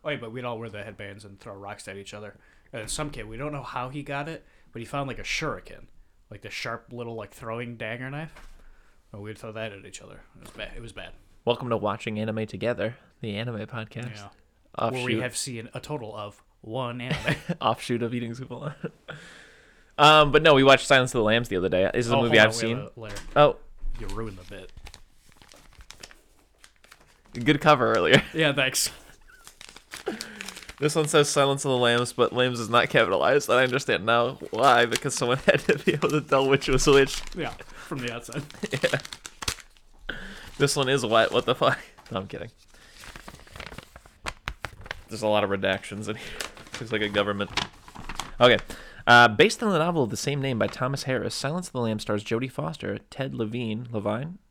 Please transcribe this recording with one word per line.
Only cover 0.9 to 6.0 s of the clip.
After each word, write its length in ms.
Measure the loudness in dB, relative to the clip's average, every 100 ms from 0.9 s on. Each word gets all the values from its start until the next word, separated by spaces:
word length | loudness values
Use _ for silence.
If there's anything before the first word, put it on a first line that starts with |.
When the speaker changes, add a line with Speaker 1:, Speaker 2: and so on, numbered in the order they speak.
| -12 -14 -14
Speaker 1:
and 140 | -18 -18
throw 160 | -18
rocks 320 | -14 -14 -14 -14
at 100 | -14
each 160 | -14
other. 220 | -14 -16 -18 _ _ _
And 180 | -12 -8
some 180 | -8 -8
kid, 180 | -10 -12
we 100 | -10
don't 160 | -8
know 100 | -8
how 260 | -10 -8 -8
he 140 | -10
got 260 | -8 -8 -8
it, 160 | -12 _ _ _
but 100 | -14
he 40 |
found, 220 | -8 -6 -6
like, 100 | -8
a 40 |
shuriken, 640 | -6 -4 -4 -8 -12 -20 -20 -20